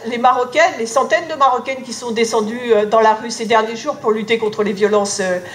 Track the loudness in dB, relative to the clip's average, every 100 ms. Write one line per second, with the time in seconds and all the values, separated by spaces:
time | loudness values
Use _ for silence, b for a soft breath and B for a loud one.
0 | -4 2 2 2 0 2 2 2 -2 0
1 | 2 0 -2 2 2 2 -4 -8 -8 -10
2 | -4 -2 0 0 -2 -4 2 2 4 4
3 | 4 2 -2 -6 0 2 2 -4 -6 -4
4 | -2 -2 0 -2 -2 -2 -4 0 2 2
5 | 0 -2 -2 -2 -6